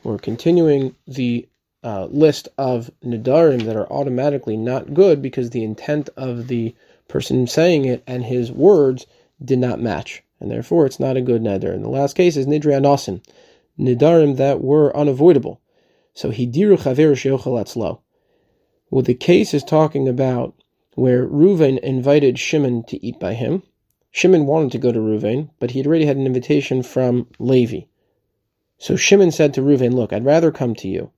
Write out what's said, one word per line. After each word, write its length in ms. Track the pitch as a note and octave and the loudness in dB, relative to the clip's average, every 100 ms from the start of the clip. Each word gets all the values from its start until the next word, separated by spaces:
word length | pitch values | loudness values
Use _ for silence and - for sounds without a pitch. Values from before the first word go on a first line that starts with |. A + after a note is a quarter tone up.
We're 140 | - G#2 | -8 -8
continuing 760 | - A#2 E3 F3 D#3+ C#3+ C3 - - | -8 -4 2 4 4 2 -2 -8 -16
the, 420 | C3 B2 A#2+ - _ _ _ | -6 -4 -4 -8 _ _ _
uh, 240 | A#2+ G2+ F#2 | -10 -10 -6
list 380 | C#3+ D#3 C#3 - - | 2 2 2 -10 -6
of 320 | C3+ B2 A#2+ _ | -4 -4 -8 _
Nedarim 640 | B2 A#2 A#2 D3 E3 C3 | -10 -6 0 2 2 0
that 120 | A2 A2 | -4 -6
are 140 | - | -6
automatically 680 | C#3 C#3 B2 C#3+ C#3+ - A2 | -6 -4 -2 -2 -4 -6 -6
not 360 | A2+ C3 - | -4 -6 -4
good 300 | C#3+ G3 D3 | 2 4 2
because 280 | C3+ C3 A#2+ | -2 -6 -6
the 140 | B2 | -6
intent 460 | A2 G#2+ - D3+ C#3 - | -8 -8 -6 -6 -6 -10
of 320 | C3 A#2+ A#2 | -10 -8 -6
the 260 | A#2+ A2+ - _ _ _ | -4 -6 -8 _ _ _
person 380 | C3+ B2+ B2+ B2 | -8 -2 -2 0
saying 400 | - E3+ D#3+ C3+ | 2 2 2 0
it 160 | B2 - | -4 -8
and 180 | B2+ | -10
his 280 | A#2 B2 A#2+ | -6 -4 -4
words 540 | B2 C#3+ F#3+ C#3 C3 - _ _ _ | 2 6 6 4 0 -10 _ _ _
did 160 | C3 B2+ | -2 0
not 220 | B2+ D#2+ | 0 -2
match, 420 | A#2 E2 - - _ _ | -4 -4 -8 -18 _ _
and 120 | - | -10
therefore 340 | A#2 A#2+ E3+ | -8 -2 0
it's 160 | C#3 - | 0 0
not 160 | C3+ C3 | -2 -2
a 60 | |
good 200 | B2+ A#2 | 0 0
neder. 300 | A2 G2 F#2 | 0 -4 -4
And 100 | F#2 | -6
the 60 | G#2+ | -6
last 260 | C3+ C#3+ | -2 -2
case 220 | - F3+ D3 | 2 0 2
is 100 | C3+ | -2
Nidrei 320 | D3+ D3 C3+ | 0 2 2
Anasin, 440 | C#3 C#3+ - F#2 _ _ _ _ _ - | 2 2 -2 -10 _ _ _ _ _ -6
Nedarim 580 | C3+ A#2+ D3 E3+ D3 C3 | -2 2 4 6 4 2
that 260 | C#3 C#3 | 0 0
were 320 | C3 D3 D3 | 0 2 2
unavoidable. 680 | - D3 C3 E3 D3 - - _ _ _ _ _ | 2 -2 4 4 4 0 -14 _ _ _ _ _
So, 180 | - - | -10 -8
Hidiru 480 | A2+ B2 B2+ G#3 F#3 | -4 -4 0 4 4
Chaver 340 | C#3+ C3 D#3 | 2 2 4
Sheyochel 460 | C3+ C3+ C3+ C#3 A#2+ | 4 0 -2 -2 -6
Atzlo. 420 | G2 A#2+ F#2+ - _ _ _ _ _ _ _ _ _ | -6 -6 -6 -8 _ _ _ _ _ _ _ _ _
Well, 120 | C3 | -2
the 120 | B2+ | 0
case 400 | B2+ - F3+ G#3 | -2 2 2 2
is 100 | D3 | -4
talking 440 | - D#3 D#3 D3 C3+ | 0 0 2 0 -2
about 460 | B2 C3 B2 B2+ _ _ _ _ | -2 -2 -2 -6 _ _ _ _
where 320 | - B2+ B2 C3 | -2 2 2 0
Reuven 520 | D3 F3 F#3 D3+ C3 | 2 4 4 2 2
invited 600 | C3 C3 B2+ D3+ C#3+ B2 | -2 -2 2 4 4 0
Shimon 440 | - D#3 C3+ A#2+ | -2 0 0 -2
to 180 | A#2 - | -6 -10
eat 140 | A2 - | -10 -8
by 140 | F#2 | -6
him. 300 | A2+ B2 F3+ _ _ _ _ _ | -4 -4 -4 _ _ _ _ _
Shimon 340 | - F3+ F3+ | 0 4 4
wanted 280 | C#3+ D#3 C#3+ | 2 0 -2
to 60 | A#2+ | -2
go 120 | B2 | -2
to 80 | A#2 | 0
Reuven, 520 | A2 G#2+ G#2+ B2 D3+ _ | -2 -2 -2 -4 -6 _
but 100 | A#2 | -6
he 80 | B2 | -4
had 80 | C#3+ | 0
already 180 | E3 | 2
had 120 | D3+ C#3 | 2 0
an 100 | C3 | 0
invitation 560 | B2+ B2 D3 C3+ C3 | -2 0 -2 0 -4
from 460 | B2 - B2+ B2 B2 _ | -2 -2 0 0 -4 _
Levi. 440 | A#2+ C3 A#2 G#2+ - _ _ _ _ _ _ _ _ _ | 2 2 2 -4 -14 _ _ _ _ _ _ _ _ _
So 200 | - - | -4 -2
Shimon 340 | - G3 F#3 | 4 4 4
said 240 | - D3 | 2 0
to 80 | C#3 | 0
Reuven, 320 | C3+ C#3 B2 | 2 2 2
"Look, 180 | B2+ G#2+ | 0 -2
I'd 120 | G#2 | -2
rather 260 | B2+ D#3 E3 | 2 2 2
come 240 | - B2+ | 0 -4
to 140 | A2 F#2+ | -4 -6
you. 220 | F2+ E2 | -8 -8